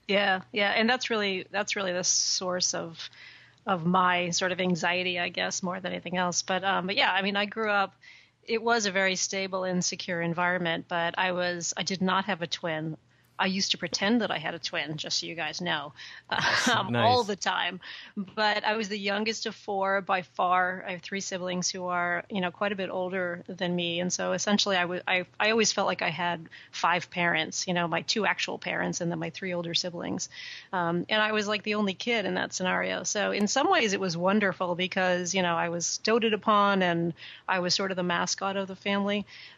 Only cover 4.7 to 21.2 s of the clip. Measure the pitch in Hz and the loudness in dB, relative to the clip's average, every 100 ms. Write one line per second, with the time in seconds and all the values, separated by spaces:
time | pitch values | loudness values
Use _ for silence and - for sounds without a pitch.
4.7 | 175 175 175 180 175 180 180 185 185 185 | 2 2 2 0 -2 -2 -2 -2 -2 -4
5.7 | 190 180 180 175 180 180 165 - 190 190 | -4 -4 -6 -4 0 0 0 -2 0 0
6.7 | 185 180 208 254 185 196 202 208 226 214 | 0 0 2 2 2 2 0 -2 -2 0
7.7 | 202 196 - - - - _ - 226 226 | 2 0 -4 -20 -20 -20 _ -4 -2 2
8.7 | 233 202 185 190 185 - 196 190 190 185 | 2 2 2 2 2 -2 -2 -2 -2 0
9.7 | 180 175 180 - 170 170 165 175 180 170 | 0 0 -4 -4 -2 0 2 2 2 0
10.7 | 165 - 175 170 170 185 180 180 175 165 | -2 -2 0 0 0 0 2 0 -2 -4
11.7 | - 175 190 185 185 190 175 165 - 175 | -4 -4 0 2 2 0 -2 -4 -4 -4
12.7 | 156 160 156 _ _ _ - 190 190 185 | -2 -4 -8 _ _ _ -2 0 0 -2
13.7 | - 175 - 202 240 202 - 156 170 - | -2 -4 0 2 2 2 -2 -4 -6 -4
14.7 | 170 147 156 165 - 170 165 156 156 175 | -4 -4 -6 -4 -4 -4 -6 -6 -4 -2
15.7 | 160 143 - - - - - - - - | -2 -4 -12 -18 -18 -4 0 2 2 4
16.7 | 220 196 120 220 247 214 202 196 185 180 | 2 2 4 6 6 2 0 0 0 -2
17.7 | 180 - - - - 190 - 214 208 214 | -4 -10 -14 -10 -8 -8 0 2 2 0
18.7 | 214 202 208 196 202 214 214 226 - - | 0 -2 -4 -2 0 -2 -2 -6 -8 -4
19.7 | 196 190 196 190 190 175 - 185 180 180 | 0 2 2 2 0 -2 -2 2 4 4
20.7 | 185 202 180 - 196 | 0 -6 -10 -6 -6